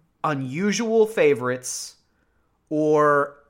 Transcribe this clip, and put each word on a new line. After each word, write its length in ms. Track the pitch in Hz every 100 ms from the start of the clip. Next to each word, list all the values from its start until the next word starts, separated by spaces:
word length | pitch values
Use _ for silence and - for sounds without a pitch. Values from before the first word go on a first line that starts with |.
| _ _
unusual 840 | 156 143 131 147 208 196 226 226 214
favorites 880 | 214 151 123 123 127 - - - - _ _ _ _ _ _ -
or 720 | 151 156 151 147 143 143 - _